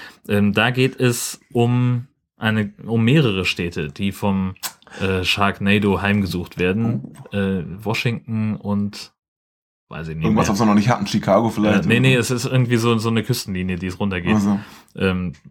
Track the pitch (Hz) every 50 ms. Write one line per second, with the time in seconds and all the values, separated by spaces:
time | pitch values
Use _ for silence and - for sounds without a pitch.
0 | - - - _ - - 104 104 101 101 101 107 110 123 123 127 131 131 - -
1 | 127 123 120 - - - - - _ _ - 123 120 120 123 123 123 123 123 120
2 | 120 - _ _ _ _ _ - 113 110 107 110 104 101 - - - 104 117 113
3 | 113 117 139 165 143 117 95 95 90 - - - 90 87 - - 78 73 - -
4 | 101 98 92 - - 101 98 95 95 95 92 - - - - _ _ - - -
5 | 101 95 95 92 90 - - 104 101 98 95 - 104 98 101 104 101 101 95 87
6 | 95 101 101 104 98 85 82 90 85 - - - 87 90 95 110 117 113 107 -
7 | - - - - - - - 101 98 98 95 92 80 - 82 101 110 101 113 -
8 | - 123 117 - - - 113 110 107 110 104 - - 101 101 101 104 104 104 -
9 | - - _ _ _ _ _ _ _ _ _ _ _ _ _ _ _ - - 71
10 | 80 80 80 80 80 - 107 113 - - 104 98 117 107 104 104 101 127 123 -
11 | 101 - - 104 - - 95 104 117 113 - 104 104 107 104 98 82 98 113 120
12 | 127 135 127 123 113 123 127 120 131 131 127 127 123 113 123 113 113 120 117 110
13 | 110 117 113 113 104 - 123 - - 101 95 92 92 92 92 87 92 92 90 -
14 | 104 101 95 90 87 90 107 107 101 101 101 98 101 - - - - _ - -
15 | 98 95 92 90 90 87 - - - -